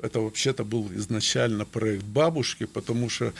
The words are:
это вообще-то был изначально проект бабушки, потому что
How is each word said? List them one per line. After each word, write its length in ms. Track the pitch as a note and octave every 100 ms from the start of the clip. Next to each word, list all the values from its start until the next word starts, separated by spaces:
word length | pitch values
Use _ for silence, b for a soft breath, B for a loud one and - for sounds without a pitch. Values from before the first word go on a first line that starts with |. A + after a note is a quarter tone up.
это 180 | A#2 A#2
вообще-то 440 | A2 - C3+ C3
был 260 | G#2 A2+ G#2
изначально 680 | F#2 G2+ A2+ - B2+ A#2+ G#2
проект 400 | G#2 A#2 A2 G2+
бабушки, 600 | G2+ A2+ D#3+ D#3+ A#2 -
потому 440 | A2 G#2+ - A#2 A#2
что 220 | - A#2 -